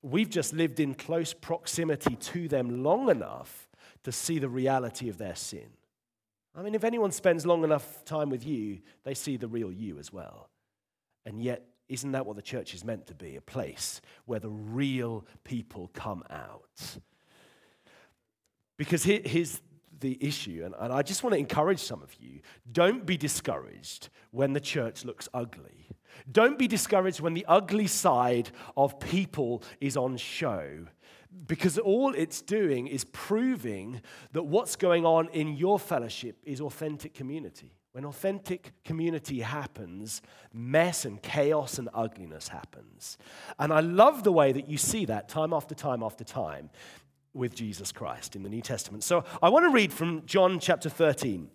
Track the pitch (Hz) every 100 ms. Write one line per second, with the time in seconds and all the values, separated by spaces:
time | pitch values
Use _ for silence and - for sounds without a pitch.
0 | 139 151 220 185 143 156 165 135 147 131
1 | - 165 160 - - 170 - - 165 147
2 | - 120 - 175 165 139 123 120 135 202
3 | 262 147 65 58 65 - - _ - -
4 | - 123 - 165 135 123 127 135 123 -
5 | 123 90 101 90 - 95 55 57 _ _
6 | _ _ _ _ _ - 196 214 220 233
7 | 208 - 190 170 156 170 160 151 - -
8 | - 156 151 127 127 135 107 98 - _
9 | - 139 - 127 113 117 107 92 107 76
10 | 73 95 82 50 - _ _ _ _ _
11 | _ _ - 104 120 123 - _ _ 131
12 | 135 135 127 104 - 127 - 92 101 110
13 | - 82 85 69 - 131 82 - - -
14 | _ - - 113 107 107 107 117 139 131
15 | 117 113 - - - 123 113 - 90 -
16 | - 92 - 76 53 52 _ - - -
17 | _ _ _ _ _ _ _ _ _ -
18 | _ _ _ _ _ _ _ _ 151 170
19 | 170 208 185 165 170 - _ - _ 151
20 | 135 127 143 143 - 82 85 92 117 131
21 | 143 196 254 190 139 156 156 190 - 107
22 | 69 - 60 69 - - - 117 175 247
23 | 185 180 143 - - 78 60 50 - -
24 | - _ _ 117 139 139 143 160 117 98
25 | 123 110 - 127 117 - - - - -
26 | _ - - 131 233 285 247 190 - 196
27 | 190 175 160 165 196 175 190 208 208 -
28 | 185 123 123 123 117 - - - 139 -
29 | - 180 190 - 123 117 - - 139 139
30 | 127 127 - - 156 101 73 76 85 _
31 | - - _ 185 156 165 185 160 226 208
32 | 269 240 165 - - 214 190 131 127 139
33 | - - - 208 254 247 117 101 101 123
34 | - - - 147 160 160 240 - 185 170
35 | 165 165 165 165 156 143 180 202 - 156
36 | 117 - 123 101 - 131 143 - 156 147
37 | 151 - 131 156 120 - - _ _ 127
38 | 143 143 196 196 196 180 - - - 160
39 | 165 160 - 135 113 147 135 - 95 90
40 | 110 - - - - 113 120 147 175 165
41 | 131 104 - 151 143 156 135 - 113 110
42 | 113 110 90 78 - 78 - - 53 50
43 | - - - - - - 147 156 165 175
44 | 233 294 208 170 143 135 143 147 - 226
45 | 185 107 - 151 156 160 - 156 151 123
46 | 110 - 117 135 90 71 76 - - -
47 | _ _ _ - 123 - 113 92 98 -
48 | 85 60 - 98 98 110 117 120 - 104
49 | - 175 - - 170 262 349 262 196 -
50 | 165 160 - 196 185 185 - 170 156 -
51 | 160 135 135 95 76